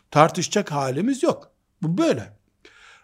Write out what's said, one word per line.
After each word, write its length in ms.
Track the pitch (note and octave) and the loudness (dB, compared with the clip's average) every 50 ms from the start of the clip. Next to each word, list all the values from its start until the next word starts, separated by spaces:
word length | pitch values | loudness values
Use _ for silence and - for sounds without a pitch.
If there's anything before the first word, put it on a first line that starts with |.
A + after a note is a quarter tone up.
| _ _ | _ _
tartışacak 640 | - D3 D#3 E3 D#3 F3+ D#3 - - G#3 G3 - D3+ | 4 4 4 4 4 0 -4 -2 -2 -2 -2 -2 -4
halimiz 500 | C#3+ C#3 B2+ B2+ D3 G3 C4 C#4 B3+ - | -4 -2 -2 -2 -2 -2 -2 -2 0 0
yok. 300 | D#4 - - - - _ _ _ _ _ _ F3+ | -2 -2 -2 -6 -18 _ _ _ _ _ _ -4
Bu 160 | D#3 E3+ G3 | -2 0 0
böyle. 380 | E4+ D#4+ G#3 B2 G2 G2 - _ _ _ _ _ _ - - - - - - - | 2 0 0 -2 -4 -10 -16 _ _ _ _ _ _ -20 -20 -20 -20 -20 -20 -20